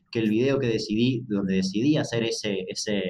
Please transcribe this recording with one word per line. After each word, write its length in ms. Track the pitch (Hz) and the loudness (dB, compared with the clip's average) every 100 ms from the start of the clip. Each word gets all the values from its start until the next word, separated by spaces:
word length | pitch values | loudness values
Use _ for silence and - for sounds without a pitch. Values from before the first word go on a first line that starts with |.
| - | -6
que 100 | 117 | -2
el 100 | 107 | 2
video 280 | 110 135 127 | 2 2 2
que 80 | 117 | 0
decidí, 580 | 110 - 107 127 120 - | -2 0 2 2 0 -2
donde 280 | 98 95 95 | -2 0 0
decidí 420 | 95 101 143 147 | 0 0 2 2
hacer 260 | - 117 | 0 -2
ese, 420 | 113 113 107 95 92 | -2 -2 -4 -4 -6
ese, 340 | - 107 101 | -6 -2 -2